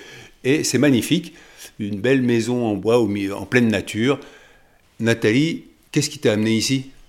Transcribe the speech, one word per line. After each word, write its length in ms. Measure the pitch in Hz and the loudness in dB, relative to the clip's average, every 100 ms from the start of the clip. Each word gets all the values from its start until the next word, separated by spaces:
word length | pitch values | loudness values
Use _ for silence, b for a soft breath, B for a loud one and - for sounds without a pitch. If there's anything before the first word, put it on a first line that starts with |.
| B B B _ 127 | B B B _ -2
Et 180 | 156 | 0
c'est 140 | 143 120 | 0 0
magnifique. 560 | 147 120 - 165 165 B B B B - | 2 2 2 -2 -4 B B B B -10
Une 220 | 104 101 | -8 -4
belle 220 | 120 135 | 0 2
maison 440 | 123 117 110 123 117 | 2 0 0 -2 -2
en 100 | 98 | -2
bois 240 | 107 120 | 2 2
au 80 | 110 | 2
milieu, 280 | 101 98 101 | -2 -4 -6
en 100 | - | 0
pleine 220 | 123 113 | 2 2
nature. 500 | 101 - 107 123 135 B B B B B B _ - | 0 -2 -2 -2 -2 B B B B B B _ -4
Nathalie, 640 | 113 113 110 120 160 - - _ - | -2 2 2 2 2 -2 -12 _ -4
qu'est-ce 180 | 151 139 | -4 -4
qui 100 | - | 0
t'a 120 | 120 | 0
amené 200 | 107 110 | 2 2
ici ? 400 | 113 110 135 131 - | 0 0 -2 -4 -18